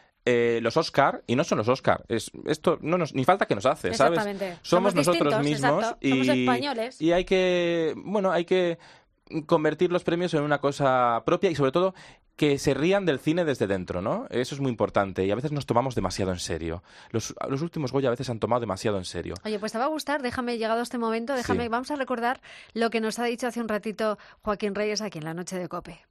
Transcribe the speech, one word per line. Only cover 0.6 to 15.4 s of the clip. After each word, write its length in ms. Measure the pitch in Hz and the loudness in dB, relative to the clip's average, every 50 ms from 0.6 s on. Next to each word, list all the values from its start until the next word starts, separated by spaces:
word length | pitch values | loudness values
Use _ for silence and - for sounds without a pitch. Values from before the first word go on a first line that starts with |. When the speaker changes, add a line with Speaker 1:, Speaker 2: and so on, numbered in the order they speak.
Speaker 1:
los 160 | 113 113 - | 0 2 2
Oscar, 460 | 160 160 - - - 139 156 - - - - | 2 0 2 2 2 2 2 2 -4 -2 0
y 80 | 117 | 0
no 80 | 131 160 | 0 2
son 140 | - 208 139 | 0 0 0
los 100 | 107 117 | 2 2
Oscar. 360 | 127 131 - - 90 - - _ | 0 2 2 0 0 0 0 _
Es, 220 | 117 110 - - - - - | -4 -4 -4 -6 -14 -10 -4
esto 320 | - 156 - - 190 156 - | -4 -4 0 0 0 0 0
no 160 | - 151 170 185 | -2 -2 -2 -2
nos, 160 | 165 139 - | -2 -2 -2
ni 100 | 139 127 | 0 2
falta 220 | 175 185 202 - | 4 4 2 2
que 80 | - 135 | 0 0
nos 100 | 101 98 | 2 2
hace, 300 | 131 156 - - 90 - | 0 0 2 -2 -4 2
¿sabes? 240 | 226 135 156 170 - | 4 2 4 4 2
Speaker 2:
Exactamente. 400 | 214 202 202 190 196 190 175 - | -2 -4 -4 -6 -6 -8 -8 -12
Speaker 1:
Somos 300 | - - 170 175 185 202 | -2 2 2 4 4 4
Speaker 2:
Somos 20 | 180 | 2
Speaker 1:
nosotros 440 | 170 139 175 175 165 160 147 135 135 | 2 2 2 2 2 2 2 2 2
Speaker 2:
distintos, 40 | 143 147 151 139 - - | 2 0 0 2 2 2
Speaker 1:
mismos 140 | 147 180 226 | 2 2 0
Speaker 2:
exacto. 140 | 226 - - - 135 | -2 -4 -2 0 2
Somos 180 | 135 131 127 | 2 2 4
Speaker 1:
y, 140 | - - 127 123 | 2 2 2 2
Speaker 2:
españoles. 560 | 123 123 120 277 285 269 226 113 254 - - | 2 2 0 0 -4 -4 -4 -6 -6 -6 -2
Speaker 1:
y 120 | 156 165 | 2 2
hay 120 | 170 180 180 | 4 4 2
que, 720 | - 196 190 185 180 180 180 175 170 170 170 160 156 - | 2 2 4 4 4 2 2 2 2 0 0 0 -2 -2
bueno, 360 | - - - 196 214 190 190 | -4 -8 -4 -2 0 0 2
hay 120 | 165 170 175 | 0 0 0
que 340 | - 185 185 180 175 170 - - - - - _ _ _ _ _ - - 160 143 | 2 2 2 2 0 -2 -4 -10 -20 -20 -20 _ _ _ _ _ -8 -8 -8 0
convertir 460 | - 170 160 156 156 151 147 180 175 | 2 0 2 2 0 2 2 0 2
los 120 | 175 175 - | 2 0 0
premios 280 | - 175 170 180 170 165 | 0 -2 0 0 0 0
en 80 | 151 | 0
una 160 | 143 147 147 139 | 0 0 0 0
cosa 640 | - 139 135 - 143 135 131 127 123 120 117 117 - | 0 -2 0 2 2 2 4 4 4 4 2 0 2
propia 260 | - 165 180 - 190 | 2 0 2 2 0
y, 40 | 160 | 2
sobre 160 | 131 143 131 | 2 0 2
todo, 220 | - 175 180 190 180 - - - - _ _ _ _ | 2 2 0 0 -2 -6 -20 -20 -20 _ _ _ _
que 200 | - 156 147 143 135 | 0 2 2 2 2
se 140 | - 156 | 2 0
rían 320 | 135 131 147 175 190 202 196 | 0 2 2 2 2 4 2
del 140 | 170 139 127 | 2 0 0
cine 260 | - 156 156 180 175 | 0 0 0 2 2
desde 220 | 151 131 - 120 | 0 2 0 0
dentro, 340 | 95 98 92 90 - 90 90 | 0 0 -2 -2 -4 -4 -4
¿no? 260 | 92 113 160 208 269 - | -2 -2 -4 -4 -6 -4
Eso 240 | - 117 127 - 147 | -4 -4 -2 -2 -4
es 60 | 135 | -2
muy 100 | 139 131 | -2 -2
importante 540 | 120 - 110 95 - 107 101 98 92 95 95 | 2 2 0 2 4 2 0 2 0 0 0
y 40 | 98 | 0
a 40 | 101 | 0
veces 160 | 113 | 0